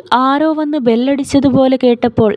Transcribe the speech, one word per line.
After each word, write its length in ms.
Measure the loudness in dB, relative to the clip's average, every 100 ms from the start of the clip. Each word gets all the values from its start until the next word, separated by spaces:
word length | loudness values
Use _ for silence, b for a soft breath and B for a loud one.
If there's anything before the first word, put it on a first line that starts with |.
| -2
ആരോ 360 | -2 0 0 0
വന്ന് 240 | -2 -4 -2
ബെല്ലടിച്ചതുപോലെ 960 | 0 0 0 -2 -2 0 2 2 2 2
കേട്ടപ്പോൾ 540 | 0 0 -2 0 0